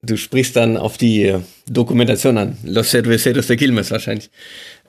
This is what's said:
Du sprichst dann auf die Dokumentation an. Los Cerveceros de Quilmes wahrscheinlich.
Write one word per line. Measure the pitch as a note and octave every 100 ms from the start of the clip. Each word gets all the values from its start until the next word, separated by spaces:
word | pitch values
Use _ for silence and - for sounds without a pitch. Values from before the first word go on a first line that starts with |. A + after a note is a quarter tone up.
| A#2
Du | A2
sprichst | - C3 B2 -
dann | A#2 A2
auf | G#2+ -
die | A#2+ A2 G2+ F#2+ F2+ - -
Dokumentation | A#2+ A#2+ B2 A#2+ G#2+ C3+ A#2
an. | G2 - G#2+
Los | G2 -
Cerveceros | A#2+ A#2 A2+ C3+ B2+ A2
de | A#2+
Quilmes | C#3+ A#2 F#2+
wahrscheinlich. | A2 - A2 - _ - - - -